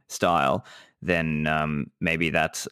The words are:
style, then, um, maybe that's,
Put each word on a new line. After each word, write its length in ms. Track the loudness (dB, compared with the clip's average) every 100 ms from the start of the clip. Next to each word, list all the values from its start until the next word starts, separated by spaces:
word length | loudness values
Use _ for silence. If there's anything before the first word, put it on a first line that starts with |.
| -10
style, 560 | -2 2 2 2 0 -4 -20 -20 -10
then, 440 | -2 0 0 0 0
um, 440 | 0 0 -2 -4 -4
maybe 300 | -2 0 0
that's, 360 | 0 0 -2 -8